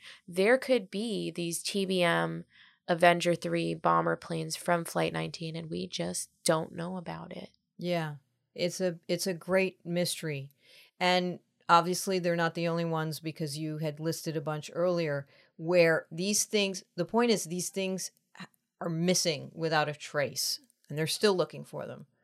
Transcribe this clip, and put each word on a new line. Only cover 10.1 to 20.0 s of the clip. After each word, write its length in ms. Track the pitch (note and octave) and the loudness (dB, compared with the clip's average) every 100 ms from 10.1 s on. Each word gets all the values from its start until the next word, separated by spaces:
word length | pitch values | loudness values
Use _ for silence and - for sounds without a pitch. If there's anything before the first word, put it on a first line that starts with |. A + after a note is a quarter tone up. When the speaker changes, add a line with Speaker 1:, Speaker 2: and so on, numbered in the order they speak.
| - D#3+ C#3+ C#3 _ _ - - - | -2 -6 -6 -8 _ _ -20 -18 -2
Speaker 2:
And 400 | F3+ F3+ F3+ F3 _ _ - | 2 2 2 -4 _ _ 6
obviously 500 | E3+ E3+ F3 - F#3+ | 6 6 -2 0 0
they're 180 | F3 E3+ | 0 0
not 180 | E3 | 0
the 140 | E3+ E3+ | 0 -2
only 160 | E3 | 0
ones, 360 | E3+ D#3+ D#3 D3+ | -2 -2 -2 -4
because 380 | D#3+ D#3 D#3+ C#3+ | -8 -6 -6 -6
you 200 | D#3 D3+ | -6 -4
had 200 | D#3 D3 | -4 -4
listed 380 | D#3 D#3+ - D#3+ | -4 -4 -4 -4
a 40 | |
bunch 300 | D3 D3+ - | -4 -6 -6
earlier 520 | - F3 F3 D#3+ C#3+ C#3 _ _ - | 0 2 2 0 -2 -6 _ _ -10
where 500 | D#3+ F3+ E3 D#3+ - | 2 6 8 6 0
these 320 | E3 F#3+ G#3 | -4 0 0
things, 400 | - G#3+ G3 F#3 - | 2 2 2 -2 -10
the 100 | - | -4
point 260 | E3+ A3 A#3+ | -2 2 4
is 140 | G3+ | 2
these 260 | D#3+ F3 E3+ | 0 -6 -4
things 400 | - F#3+ F#3+ - _ _ - | -2 -2 -2 -6 _ _ -20
h-, 60 | F3+ _ _ - | -20 _ _ -10
are 80 | E3+ | -4
missing 600 | E3 F3 F3 F3 C#3+ C3+ | 0 2 2 2 -2 -6
without 340 | E3 E3 D#3 D3+ | -4 0 2 2
a 60 | |
trace, 680 | D3 | -2